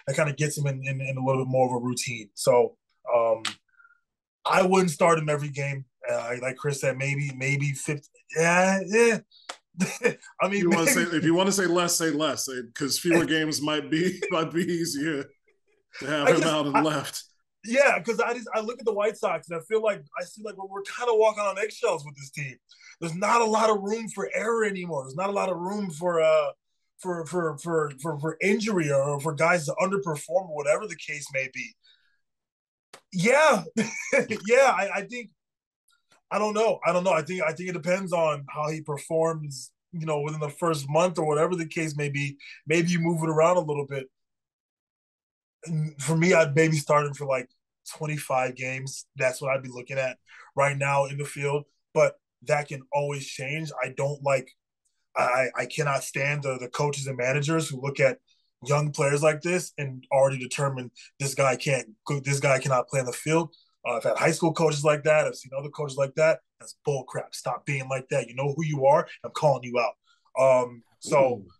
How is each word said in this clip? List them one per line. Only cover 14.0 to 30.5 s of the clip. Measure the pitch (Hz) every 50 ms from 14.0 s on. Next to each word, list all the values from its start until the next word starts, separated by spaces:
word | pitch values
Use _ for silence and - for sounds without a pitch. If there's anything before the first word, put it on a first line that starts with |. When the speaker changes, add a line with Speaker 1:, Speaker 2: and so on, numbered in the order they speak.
| 175 185 - - 202
Speaker 2:
<laughs> | -
might | 185 160 160 156 147
be | 165 185
easier | - 180 170 170 165 139 139 143 165 156 139 139 - _ _ _ _ _ _ _ _ _ _ _ _ - -
to | 135
have | 135 151 151 143 -
Speaker 1:
I |
Speaker 2:
him | - 165
Speaker 1:
just, | - 160 151
Speaker 2:
out | 156 147
and | 143 135
Speaker 1:
I, | -
Speaker 2:
left. | 151 156 151 143 135 - - - - - _ _ _ _ _ _ -
Speaker 1:
yeah, | 214 226 269 285 262 220 -
'cause | 165 226 226 196
I | 226 220 240
just, | 247 226 - -
I | 220
look | 214 214 247 -
at | 220
the | 226 214
White | 127 202 220 214 -
Sox | - 202 175 - - -
and | 170 165
I | 165
feel | - 220 220 220
like, | 214 202 175 147 - - 165
I | 180
see, | 175 - 214 214
like, | 214 196
we're, | 185 190
we're | 190 196 202 196
kinda | - - 233 247 247 226
walking | 214 214 220 214 208 208
on | 196 185 190
eggshells | 214 214 - - - 214 180 160 143
with | 151 143
this | 139 139 135
team. | - 151 143 131 123 - _ _ _ _ - - - _
There's | - 165 160
not | 180 202 208 226 240 233
a |
lot | 220 214 214 220 220
of | 214 202 196
room | 202 220 233 226 196 -
for | 196 190 - -
error | 180 202 220 233 226 220
anymore. | 208 196 185 180 175 160 139 131
There's | 131 131
not | 156 190 202
a | 202
lot | 196 190 190
of | 180 165
room | 175 185 202 214 202 185
for, | 156 147 175 180 170 160 160
uh, | 160 156 156 147 139 - _ _ _ _ _ _ _ _ -
for, | - 185 175 170 160
for, | 143 - 180 170 160 151 143
for, | - 170 165 160 151 147 139 127
for, | 135 170 156 143
for | 147 160 156 -
injury | 170 196 220 226 202 220 214 180 160 143
or | 139 139 135 143 147 143
for | 139 160 147
guys | 143 160 170 180 180 151
to | 143 - -
underperform | 180 190 190 196 - 165 151 143 - - 165 185 185
or | 170